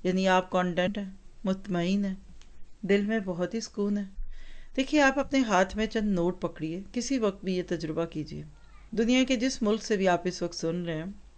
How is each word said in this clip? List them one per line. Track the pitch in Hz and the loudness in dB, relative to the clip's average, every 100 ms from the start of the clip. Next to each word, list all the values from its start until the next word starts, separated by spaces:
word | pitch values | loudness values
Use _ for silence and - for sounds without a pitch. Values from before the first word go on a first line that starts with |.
| 180 | 2
यानी | 185 190 | 2 4
आप | 185 185 | 4 4
कॉन्टेंट | 185 180 180 180 208 | 0 2 2 0 -2
हैं, | 196 190 - - 190 | -8 -12 -18 -6 -2
मुतमईन | 190 196 175 175 196 196 | -2 -2 0 2 2 0
हैं, | 190 - - - - - - 180 | -4 -10 -18 -16 -12 -12 -10 2
दिल | 202 202 | 2 4
में | 226 | 0
बहुत | 196 175 175 | -2 -2 -2
ही | 226 | -4
सुकून | 220 - 202 208 | -8 -4 -2 -2
है। | 196 - - - - - - - | -4 -6 -6 -6 -10 -12 -8 -4
देखिए, | 269 302 | 2 6
आप | 277 269 | 6 4
अपने | 269 277 | 0 2
हाथ | 233 190 190 202 | 4 4 4 0
में | 220 | -2
चंद | 220 214 | 0 0
नोट | 185 170 180 | 2 2 0
पकड़िए, | 170 - 156 170 202 | -6 -4 -6 -6 -6
किसी | - 233 269 | -6 -2 2
वक्त | 220 196 185 | 0 0 -2
भी | 180 | -2
ये | |
तजुर्बा | 175 170 156 156 165 | -2 -4 -2 -2 -4
कीजिए। | 156 143 147 151 - - - - - | -4 -8 -10 -12 -16 -20 -20 -8 0
दुनिया | 226 254 | 4 4
के | 254 254 | 4 2
जिस | 262 262 | 0 0
मुल्क | 214 214 | 0 0
से | - 214 | 0 2
भी | 190 | 4
आप | 175 180 | 4 2
इस | 180 | -2
वक्त | 170 | -6
सुन | - 165 175 170 | -2 -2 -2 -2
रहे | 160 | -4
हैं, | 170 202 - | -6 -10 -18